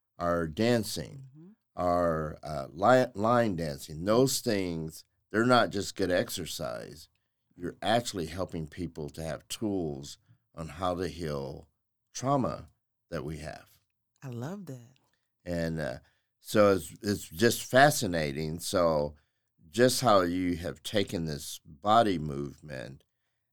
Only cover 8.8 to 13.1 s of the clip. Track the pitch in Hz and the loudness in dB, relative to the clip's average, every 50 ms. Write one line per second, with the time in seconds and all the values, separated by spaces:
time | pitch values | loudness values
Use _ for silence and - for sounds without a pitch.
8.8 | 90 82 - 82 76 71 - - 80 80 71 60 - _ - - 113 107 98 95 | -8 -8 -8 -10 -12 -10 -10 -8 -8 -8 -8 -8 -10 _ -10 -6 -4 -2 -2 -2
9.8 | 82 76 71 67 71 71 - _ _ _ _ _ _ _ _ 80 82 78 73 82 | -2 -4 -6 -8 -12 -14 -16 _ _ _ _ _ _ _ _ -12 -12 -12 -8 -4
10.8 | 95 90 90 85 92 82 73 85 87 76 73 69 67 67 73 76 - _ _ _ | -2 -2 -2 -2 -4 -6 -6 -6 -6 -4 -4 -4 -6 -8 -10 -12 -16 _ _ _
11.8 | _ _ _ _ _ _ _ - - 131 143 139 110 80 58 50 80 - _ _ | _ _ _ _ _ _ _ -4 0 0 2 2 2 -2 -4 -6 -12 -18 _ _
12.8 | _ _ _ _ _ _ | _ _ _ _ _ _